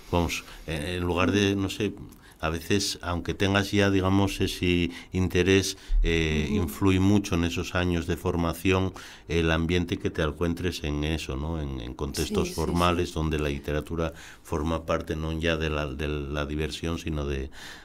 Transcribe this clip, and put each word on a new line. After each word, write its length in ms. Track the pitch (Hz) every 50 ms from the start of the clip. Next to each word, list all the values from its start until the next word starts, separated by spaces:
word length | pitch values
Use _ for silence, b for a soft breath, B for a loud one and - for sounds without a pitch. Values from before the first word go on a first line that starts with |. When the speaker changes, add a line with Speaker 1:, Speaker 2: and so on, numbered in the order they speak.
| - -
Speaker 1:
vamos, 360 | - 87 85 73 - - - B B B B
en, 140 | 78 80 76 73
en 180 | 90 90 90 87
lugar 280 | 90 85 87 92 90
de, 260 | 95 101 101 98 101
no 120 | 98 95 95
sé, 240 | - - 107 98 - - - - - b b b b b
a 80 | 82 80
veces, 500 | 80 80 - - 101 98 98 - - -
aunque 320 | - 87 87 82 78 - 85
tengas 380 | - 101 95 98 101 92 95
ya, 180 | 104 101 98 98
digamos, 500 | 98 95 92 92 98 98 101 98 - -
ese 520 | 98 90 - - 92 90 87 87 87 85 B B B B -
interés, 640 | 92 92 87 - 90 87 95 95 98 95 - - B B B B B -
eh, 420 | 85 82 80 80 78 78 76 76 71
Speaker 2:
Ujú. 100 | 71 - 87
Speaker 1:
influye 360 | 76 - - 98 95 95 92
mucho 340 | 95 98 104 101 101 - 92
en 120 | 85 85
esos 280 | 82 80 90 82 - -
años 320 | 90 87 90 87 85 78
de 120 | - 87
formación 760 | - - 92 82 85 85 82 80 - - 95 92 92 92 92 - B B B B B B -
el 200 | 78 85 82 82
ambiente 480 | 80 82 82 80 90 87 85 - 101
que 140 | - - 95
te 100 | - -
encuentres 640 | 80 76 76 80 87 85 82 85 92 87 80 - -
en 220 | 76 73 73 76
eso, 320 | 78 80 76 - - 67
¿no? 220 | 67 73 80 82 80
En, 220 | 73 69 67 64
en 140 | 57 64 64
contextos 540 | - 76 69 69 - 76 - 214 92 85 87
Speaker 2:
Sí, 40 | -
sí, 60 | 82
sí. 20 |
Speaker 1:
formales 520 | 80 90 87 87 87 87 87 87 87 - -
donde 260 | 82 78 78 78 76
la 100 | 76 71
literatura 640 | 71 69 - - 73 76 73 - 82 82 82 78 B B B B B B B
forma 420 | - 85 78 76 82 82 80 80
parte, 300 | 82 82 80 - - 82
no 160 | 78 80 80 80 80
ya 180 | 80 82 82
de 140 | 78 80 78
la, 160 | 76 73 76
de 200 | 69 65 71 78
la 380 | 73 76 76 69 67 73 76 73
diversión, 540 | 71 76 76 78 71 - - - 82 85 82
sino 260 | - 82 78 73 71
de, 240 | 71 71 67 65 67 B B B B B B